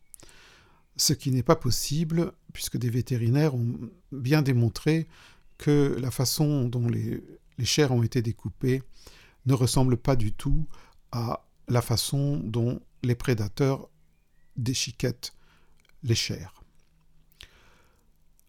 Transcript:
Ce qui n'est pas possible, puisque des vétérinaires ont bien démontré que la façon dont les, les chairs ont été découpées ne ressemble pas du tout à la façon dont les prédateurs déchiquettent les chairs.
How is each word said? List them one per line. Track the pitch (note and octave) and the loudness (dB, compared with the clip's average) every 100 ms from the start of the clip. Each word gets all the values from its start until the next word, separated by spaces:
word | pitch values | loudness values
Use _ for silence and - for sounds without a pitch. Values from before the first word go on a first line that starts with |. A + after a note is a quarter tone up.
| _ - - - - - _ _ _ - | _ -20 -20 -20 -20 -20 _ _ _ -4
Ce | - | -2
qui | D3 C#3 | 0 0
n'est | B2+ | 0
pas | A#2+ D#3+ | 2 2
possible, | B2+ A2+ - D3 E3 E3 D#3+ - _ | 2 0 0 -2 0 0 -2 -6 _
puisque | - - B2 | -12 -8 -4
des | A#2+ | -2
vétérinaires | A#2+ - B2 A2+ C3+ D#3 B2+ | -2 -2 0 2 4 2 0
ont | A#2 B2 A#2+ - - | -4 -4 -10 -16 -16
bien | C3+ B2 D3+ | -6 0 2
démontré | C#3 B2 A#2 - - D#3+ D#3 - - - - - | 4 2 2 0 0 0 -2 -12 -20 -20 -20 -6
que | - D3 C#3 - | 2 4 4 0
la | B2+ | -4
façon | - B2+ - D3+ D3 B2 | -2 -2 0 2 2 0
dont | B2 A#2+ | 0 0
les, | A2+ A2 - - - _ - | -2 -2 -6 -10 -20 _ -6
les | A#2+ | -2
chairs | - C#3+ | 2 4
ont | B2 | 4
été | A2+ C3 | 2 0
découpées | A#2 - A2 - C3 C3 - - - - - _ B2 | -2 -4 -8 -4 -2 -2 -4 -20 -20 -20 -20 _ 0
ne | C3 | 2
ressemble | B2 - C3 A#2 | 4 4 4 2
pas | - C3 | 2 2
du | G#2+ | 2
tout | - C#3 D3 D#3 - - - - | 0 2 2 2 -6 -14 -20 -12
à | A#2+ A#2 - _ _ - | -8 -6 -6 _ _ -2
la | A#2+ | 0
façon | - A2+ - C#3 C#3+ G#2+ | 2 -2 0 -2 0 -2
dont | G#2+ A2+ A#2 - - - | -4 -2 -2 -2 -10 -6
les | B2 A#2+ | -2 -2
prédateurs | - A#2 G#2 - C#3 C3+ - _ _ _ _ _ - - | 0 -2 -2 0 0 0 -6 _ _ _ _ _ -16 -6
déchiquettent | A#2 C3+ - - B2+ - - - - _ _ - _ - | -4 -2 -4 -4 -4 -4 -12 -16 -20 _ _ -20 _ -10
les | A#2 | -2
chairs. | A2+ - F#2+ - - - _ _ _ _ - _ _ - _ - _ _ _ _ _ _ _ | 0 -2 -8 -10 -18 -20 _ _ _ _ -20 _ _ -20 _ -20 _ _ _ _ _ _ _